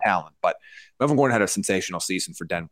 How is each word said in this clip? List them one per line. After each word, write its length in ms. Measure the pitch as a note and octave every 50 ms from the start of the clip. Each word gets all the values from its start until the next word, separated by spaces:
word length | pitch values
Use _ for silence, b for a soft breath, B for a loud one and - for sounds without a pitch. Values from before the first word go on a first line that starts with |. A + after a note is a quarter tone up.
| -
talent, 320 | G#2+ F#2+ F2 D2+ D#2+ _ _ -
but 140 | F2 - - B B B B B B B -
Melvin 180 | C3 D3 D3+ C3
Gordon 160 | C#3+ C3 A#2+
had 80 | A2
a 60 | G2+ F#2
sensational 520 | - G#2 G2 - G2 F#2 - - F2+ E2+
season 360 | - - F#2+ F2+ - - E2+
for 100 | - F2
Denver 240 | D#2 F2 E2+ E2 D#2+